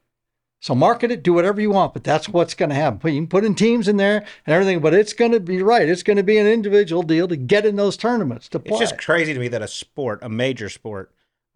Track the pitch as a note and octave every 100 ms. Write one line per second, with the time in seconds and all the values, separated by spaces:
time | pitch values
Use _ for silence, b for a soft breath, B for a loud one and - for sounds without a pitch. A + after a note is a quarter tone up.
0 | _ _ _ _ _ _ - B2+ F3+ A#3+
1 | A#3 A#3 E3+ F3 F3+ G3+ G#3+ G3 D#3+ C#3
2 | - D3+ - F3 E3 - E3 C#3 D#3 G2+
3 | D#3+ C#3+ D#3+ F3+ G#3+ E3+ A3 A#3 G3 G3+
4 | G3 G#3 G#3 B - E3 G3 F3 D3+ F#3
5 | G#3+ - A#3 A#3 E3+ F#3 G3 A#3+ D#3 F3+
6 | - G3+ F#3+ G#3+ G#3 A#3 G#3 G#3 F3+ E3+
7 | D#3+ D#3+ F3+ D#3 B2+ G3+ G#3+ G3+ G3+ -
8 | A3+ B3 D3 A#2 - E3 - F#3 A3 -
9 | - E3 D#3 C3 A#2+ A#2 G#2 - - -
10 | B2+ G#2 A#2+ A2 C3 B2 G2 - A2 G2+
11 | F#2 _ _ _ _